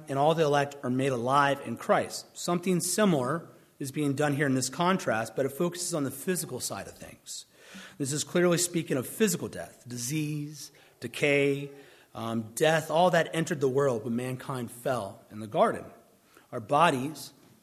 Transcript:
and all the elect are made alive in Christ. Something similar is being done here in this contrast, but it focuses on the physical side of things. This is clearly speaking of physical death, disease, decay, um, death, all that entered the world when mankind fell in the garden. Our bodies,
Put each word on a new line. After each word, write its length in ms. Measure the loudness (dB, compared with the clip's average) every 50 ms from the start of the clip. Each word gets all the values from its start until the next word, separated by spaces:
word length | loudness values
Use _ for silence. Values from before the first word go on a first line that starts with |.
| -6 -4
and 100 | 0 2
all 160 | 4 4 4
the 100 | 4 2
elect 320 | 4 4 2 2 0 -4 -6
are 80 | -4 -2
made 220 | 0 0 0 0
alive 460 | 0 0 0 2 4 6 6 4 2 0 -4
in 120 | -8 -8
Christ. 500 | -4 0 2 2 2 2 -2 -6 -12 -12 -14 -14
Something 460 | -8 -4 -2 -2 0 0 0 0 0
similar 680 | 0 0 2 2 4 4 4 4 2 0 -2 -4 -6 -12 -20 -20 _ _ _ -10
is 120 | -10 -6
being 220 | -4 -2 0 0 0
done 220 | 2 0 0 2
here 100 | 2 2
in 80 | 2 2
this 140 | 0 0 -2
contrast, 680 | 0 0 2 2 2 2 0 0 -2 -2 -2 -4 -2
but 120 | -2 -2
it 40 | -2
focuses 440 | 0 -2 -2 -2 -4 -6 -6 -4 -4
on 100 | -2 -4
the 60 | -4
physical 500 | -6 -6 -6 -4 -4 -4 -4 -6 -8 -8
side 260 | -6 -6 -8 -8 -12
of 80 | -12 -14
things. 520 | -16 -16 -18 -18 -18 -16 -14 -14 -14 -16 _ _ _ -20 -20 -18 -18 -18 -12 -8
This 160 | -6 -4 -4
is 100 | -2 -4
clearly 360 | -2 0 2 4 6 6 4 4
speaking 400 | 2 0 0 -2 -2 -2 -2 -2
of 80 | -4
physical 420 | -2 0 2 2 2 2 0 -4 -6
death, 340 | -8 -10 -12 -12 -14 -18 -14 -12
disease, 840 | -10 -8 -6 -4 -2 -2 -2 -2 -4 -6 -6 -8 -12 -16 -18 -18 -20 -20 -20 -20 _ -12
decay, 720 | -12 -10 -4 0 2 4 4 4 4 2 2 0 -4 -10 -14 -16 -20 -20 -20 -20 _ _ -10
um, 380 | -8 -4 -4 -2 -4 -4 -4 -2
death, 360 | 2 4 4 4 4 2 2
all 200 | 4 4 6 6
that 200 | 6 4 2 2
entered 280 | 0 -2 -2 -2 0 0
the 80 | 0 2
world 360 | 2 4 2 2 2 0 -2
when 100 | -4 -4
mankind 560 | -4 -4 -4 -6 -8 -6 -6 -6 -6 -8 -10
fell 520 | -10 -6 -4 -2 -2 -2 -2 -6 -10 -14 -18 -16
in 100 | -14 -12
the 60 | -10
garden. 400 | -2 2 2 2 2 2 -2 -8 -14 -18 -20 -20 _ _ _ _ _ -20 -20 _ -10
Our 80 | -10 -8
bodies, 720 | -2 2 6 6 6 6 6 2 -2 -4 -8 -10 -14 -18 -20 _ _ -20 -20 _